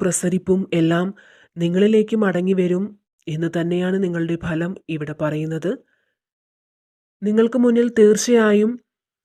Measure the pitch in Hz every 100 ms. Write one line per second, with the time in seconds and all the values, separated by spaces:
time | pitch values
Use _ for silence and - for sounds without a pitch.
0 | 185 170 180 180 - 190 190 170 165 170
1 | 185 196 _ _ _ 165 170 180 208 220
2 | 214 220 202 180 185 190 180 180 202 -
3 | _ _ - 156 165 170 165 175 180 196
4 | 190 170 165 170 170 160 175 190 - 156
5 | 147 151 151 151 160 160 165 262 _ _
6 | _ _ _ _ _ _ _ _ _ _
7 | _ _ 196 214 226 247 240 233 240 233
8 | 208 214 - 240 214 208 214 240 _ _
9 | _ _